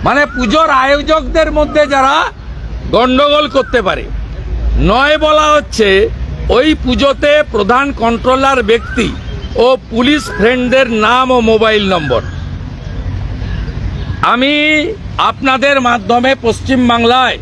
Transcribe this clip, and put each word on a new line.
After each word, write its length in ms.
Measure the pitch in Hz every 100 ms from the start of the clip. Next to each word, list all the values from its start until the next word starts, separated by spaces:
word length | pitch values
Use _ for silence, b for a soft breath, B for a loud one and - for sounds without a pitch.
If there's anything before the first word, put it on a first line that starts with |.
মানে 200 | - 254 294
পুজোর 440 | - 247 302 320
আয়োজকদের 800 | 269 269 285 294 311 254 320 311
মধ্যে 320 | 302 294 302 294
যারা 280 | 277 262 302 427 - - - - - -
গন্ডগোল 540 | 190 254 254 294 294 302
করতে 320 | 247 - 240
পারে। 220 | 185 147 - - - - - - - -
নয় 360 | 151 226 285 311
বলা 300 | 302 302 302
হচ্ছে 420 | 302 - - 208 190 226 - - - -
ওই 180 | 214 302 302
পুজোতে 560 | 254 240 277 269 294 294 294
প্রধান 340 | 220 202 247 277
কন্ট্রোলার 680 | 247 226 233 247 262 269 269
ব্যক্তি 440 | 208 233 - - 220 - - - - -
ও 120 | 240 262 -
পুলিশ 320 | 226 247 294 - -
ফ্রেন্ডদের 500 | 214 254 247 262 254
নাম 360 | 226 214 247 262
ও 60 | 254
মোবাইল 420 | 220 220 220 214 196
নম্বর। 320 | 185 147 117 - - - - - - - - - - - - - - - - - - - -
আমি 320 | 170 233 262 294 302 302 302 415 - -
আপনাদের 600 | 180 226 269 262 269 277
মাধ্যমে 500 | 247 240 190 240 254 269
পশ্চিমবাংলায় 960 | 240 208 - 262 247 233 233 254 254 151